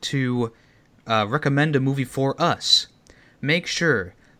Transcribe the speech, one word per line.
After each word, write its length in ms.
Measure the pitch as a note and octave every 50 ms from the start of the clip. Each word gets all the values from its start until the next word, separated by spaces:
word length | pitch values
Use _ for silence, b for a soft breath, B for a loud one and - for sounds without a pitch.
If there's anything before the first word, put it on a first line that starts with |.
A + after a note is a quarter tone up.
to, 500 | - - - C#3 C3 B2 B2 B2 A#2+ A2+ - b b b b b b b b _ _ -
uh, 180 | A2+ A2 G#2+ G2+
recommend 460 | A#2+ D3+ - D3 C#3 C#3 D3 D#3+ D3
a 40 | C3+
movie 240 | C3 C3+ C#3 C#3 C3
for 360 | - - C#3 C3+ C3+ C3+ -
us, 460 | E3 E3+ B2 - - - - - - - _ _ _ b b b b b b b
make 240 | b C#3 D#3 F3 F3
sure 480 | - - - F3 E3 C3+ G#2+ F2+ F#2 - _ b b b b